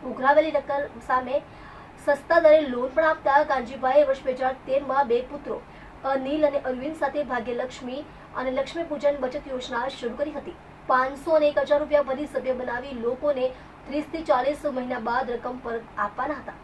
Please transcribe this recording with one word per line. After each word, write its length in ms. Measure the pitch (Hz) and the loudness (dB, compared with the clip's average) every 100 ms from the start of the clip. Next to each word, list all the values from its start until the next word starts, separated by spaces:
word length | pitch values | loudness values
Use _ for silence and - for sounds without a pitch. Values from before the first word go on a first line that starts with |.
| 262 | -10
ઉઘરાવેલી 460 | 233 262 302 311 | -2 4 4 4
રકમ 500 | 294 277 285 285 240 - | 0 -2 -4 -4 -10 -2
સામે 340 | 254 254 277 - - - - - - - | -2 0 -2 -4 -18 -18 -18 -20 -8 0
સસ્તા 340 | 285 - 339 | 0 4 6
દરે 220 | 320 311 | 10 8
લોન 280 | 294 247 262 | 6 -2 -2
પણ 140 | 277 | 2
આપતા 400 | 320 320 294 277 | 2 2 4 4
કાનજીભાઈએ 640 | 294 269 233 269 262 277 285 | 4 0 -2 -2 4 4 6
વર્ષ 180 | 269 | 2
બે 100 | 269 | -2
હજાર 200 | 254 262 262 - | -2 -2 -4 -2
તેરમાં 420 | 262 269 262 277 | -2 0 0 2
બે 140 | 240 | 2
પુત્રો 380 | 254 285 262 220 - - - - | 0 -10 -8 -10 -10 -20 -20 -10
અનિલ 440 | 269 269 262 302 294 | -2 -2 -2 2 2
અને 100 | 277 | 2
અરવિંદ 360 | 269 254 269 320 | -2 -4 -6 -4
સાથે 240 | 285 285 | -2 -2
ભાગ્યલક્ષ્મી 760 | 262 247 220 240 254 - 254 262 302 - - - | -2 -4 -4 -6 -6 -8 -10 -10 -12 -18 -12 -6
અને 160 | 262 | -4
લક્ષ્મી 320 | 262 269 330 | -2 -4 -4
પૂજન 340 | 330 294 285 285 | -6 0 0 0
બચત 260 | 254 294 277 | -4 -6 -6
યોજના 360 | 254 247 247 247 | -8 -4 -4 -4
શરૂ 280 | - 240 220 | -4 -8 -4
કરી 160 | 294 | -4
હતી. 240 | 294 - - - - - | -6 -10 -16 -18 -20 0
પાંચસો 440 | 262 262 277 302 | 2 2 -2 2
અને 160 | 311 294 | 4 6
એક 100 | 294 | 2
હજાર 220 | 277 294 | 2 2
રૂપિયા 220 | 294 294 | 4 2
ભરી 260 | 277 262 294 | 2 -2 -4
સભ્ય 260 | 262 254 | -4 -2
બનાવી 400 | 247 247 247 277 | -4 -4 -6 -8
લોકોને 520 | 247 233 262 294 269 254 - - - - | -4 -4 0 0 2 0 -2 -18 -20 -6
ત્રીસ 180 | 277 302 | -6 -4
થી 180 | 330 | -6
ચાલીસ 420 | 320 262 262 294 302 | 2 2 4 0 -2
મહિના 340 | 254 247 247 | -4 -4 -4
બાદ 320 | 226 240 254 | 0 0 0
રકમ 260 | 233 247 254 | -4 -6 -8
પરત 400 | 233 226 220 - | -6 -8 -8 -6
આપવાના 360 | 208 - 269 | -4 -2 -4
હતા. 260 | 285 - - | -4 -8 -16